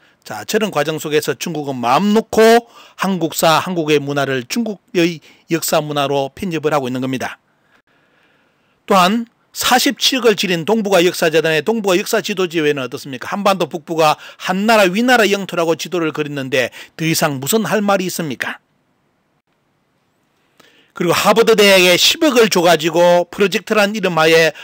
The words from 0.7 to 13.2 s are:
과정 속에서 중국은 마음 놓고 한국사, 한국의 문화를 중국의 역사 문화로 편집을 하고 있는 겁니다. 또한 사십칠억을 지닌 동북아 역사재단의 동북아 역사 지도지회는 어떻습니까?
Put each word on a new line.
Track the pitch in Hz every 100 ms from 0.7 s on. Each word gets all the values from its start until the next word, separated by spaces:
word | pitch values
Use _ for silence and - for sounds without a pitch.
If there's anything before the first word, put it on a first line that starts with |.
과정 | 147 147 156
속에서 | 160 151 151
중국은 | 135 180 151 143
마음 | 131 117 143 208
놓고 | 220 220 - 220 233 233 - -
한국사, | - 185 185 160 - 170 151
한국의 | 180 175 151 147
문화를 | 139 143 135 131
중국의 | 123 233 226 196 _ 180 170 160 - _ -
역사 | 160 - 165
문화로 | 147 143 139 139 135 -
편집을 | 196 156 147
하고 | 147 127
있는 | 127
겁니다. | 131 131 - - _ _ _ _ _ _ _ _ _ _ _ _ _ _ -
또한 | 190 180 233 233 _ _
사십칠억을 | - - 247 277 202 - 262 226 196
지닌 | 190 175
동북아 | 156 226 196 185
역사재단의 | 175 - 170 156 160 156
동북아 | 143 226 196 180
역사 | 202 208
지도지회는 | 190 185 180 165 147 143
어떻습니까? | 123 135 147 127